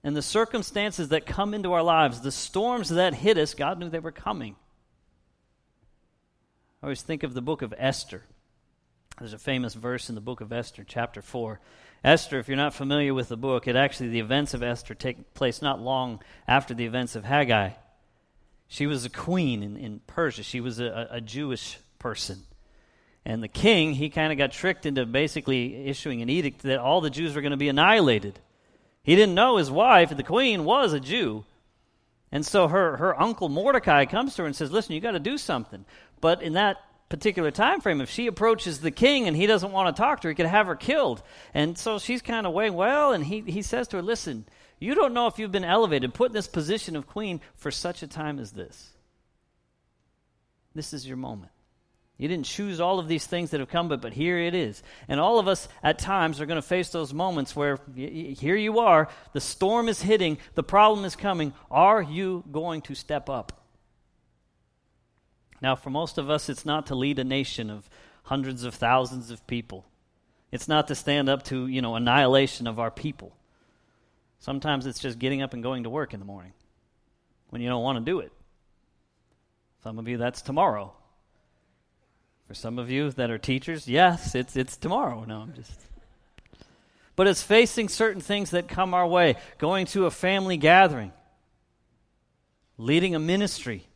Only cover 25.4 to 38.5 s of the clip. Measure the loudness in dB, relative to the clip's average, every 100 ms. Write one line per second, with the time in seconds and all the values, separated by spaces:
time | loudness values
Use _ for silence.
25.4 | -2 0 -2 -6 -8 -6 -6 -6 -2 0
26.4 | -2 -4 -2 0 4 2 2 -4 -4 -2
27.4 | -4 -2 0 4 6 8 6 4 0 -14
28.4 | _ _ _ _ _ _ 6 8 8 6
29.4 | 4 4 2 2 8 8 8 2 0 2
30.4 | 2 2 2 4 4 0 -2 -2 -2 -4
31.4 | -12 _ _ _ _ _ _ _ _ -6
32.4 | 0 4 4 4 2 2 -2 2 0 0
33.4 | -2 0 2 2 6 6 6 0 -2 -4
34.4 | -6 -4 -2 -2 -2 -6 -4 -4 -4 -6
35.4 | -4 -4 -4 -16 -20 -20 -20 _ 2 2
36.4 | 0 0 0 0 _ _ _ -2 -2 0
37.4 | -2 2 2 2 0 -2 -2 -4 -4 0
38.4 | 2